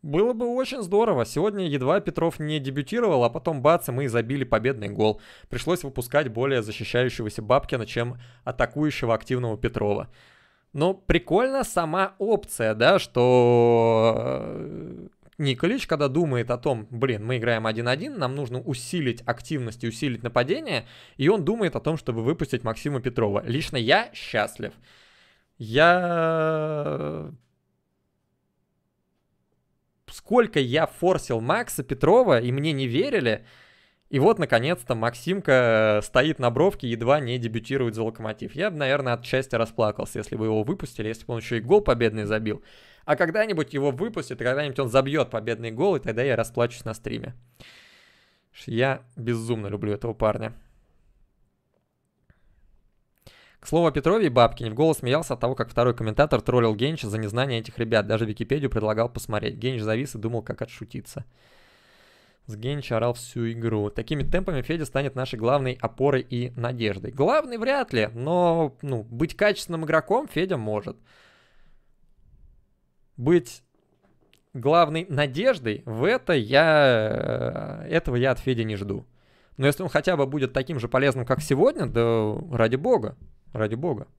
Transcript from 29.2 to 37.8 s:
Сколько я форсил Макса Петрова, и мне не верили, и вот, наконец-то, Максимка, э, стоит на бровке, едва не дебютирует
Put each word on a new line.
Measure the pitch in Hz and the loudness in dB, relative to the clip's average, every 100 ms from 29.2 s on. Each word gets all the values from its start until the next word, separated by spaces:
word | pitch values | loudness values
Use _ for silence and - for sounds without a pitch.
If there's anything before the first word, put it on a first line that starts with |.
| _ _ _ _ _ _ _ _ - | _ _ _ _ _ _ _ _ -20
Сколько | - - 247 233 151 | -20 2 4 4 2
я | 127 139 156 | 2 2 0
форсил | - 175 175 - 117 | 0 0 0 0 -4
Макса | 117 196 240 - | 0 -2 -2 -8
Петрова, | 135 139 139 226 240 123 | -6 0 6 6 6 4
и | 120 | 2
мне | 131 156 | -2 0
не | 143 131 | 0 0
верили, | 123 262 226 123 107 - - _ _ _ _ _ | 0 0 0 0 -2 -4 -20 _ _ _ _ _
и | 143 | 2
вот, | 160 220 | 4 4
наконец-то, | 151 117 131 175 - | 2 2 2 -2 -2
Максимка, | 117 113 117 - 196 - 131 123 110 110 107 | -2 -2 -4 -4 -4 4 4 6 4 4 2
э, | |
стоит | 104 127 147 156 | 2 2 2 2
на | 123 | 0
бровке, | 120 180 - 127 | 4 2 2 -6
едва | 117 113 151 | -2 2 2
не | 123 123 | 2 -4
дебютирует | 117 113 110 139 | -4 -6 -4 -2